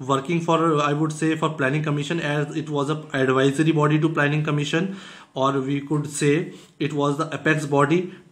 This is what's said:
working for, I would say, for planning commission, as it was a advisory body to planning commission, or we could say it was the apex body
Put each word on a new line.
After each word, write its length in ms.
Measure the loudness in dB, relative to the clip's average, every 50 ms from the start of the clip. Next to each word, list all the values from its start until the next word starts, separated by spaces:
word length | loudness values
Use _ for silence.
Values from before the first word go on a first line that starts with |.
working 400 | -2 0 0 0 0 0 -2 0
for, 420 | 2 2 2 2 4 2 2 2 2
I 100 | 0 0
would 200 | 0 0 -2 -2
say, 240 | -2 0 0 0
for 140 | 0 -2 -2
planning 340 | -2 0 0 0 0 0 -2
commission, 340 | -2 -2 -2 -2 -2 -4 -4
as 380 | -2 -2 -2 -2 -2 -2 -4
it 120 | -6 -6 -4
was 220 | -2 -2 -2 -2
a 60 | -2 -4 -6 -4 -2
advisory 580 | 0 2 2 4 4 4 4 2 2 2 2
body 300 | 4 4 4 4 4 2
to 80 | 2 2
planning 340 | 2 2 2 2 2 0 0
commission, 540 | 0 -2 -2 -2 -2 -2 -2 -2 -2 -6 -10 -14 -16 -20 -20 -20 -10 -4
or 260 | -2 0 0 0 0
we 200 | -2 -2 -4 -4
could 300 | -2 -2 -2 -2 -2 -4
say 420 | -4 -2 2 2 2 2 0 -4 -8 -14 -20 -20 _ -6
it 140 | -6 -4 -2
was 240 | 0 0 0 0
the 160 | -2 -4 -6 -6
apex 340 | -2 0 2 2 2 0
body 460 | 0 2 4 4 4 4 2 0 -2 -8 -16 -20 -18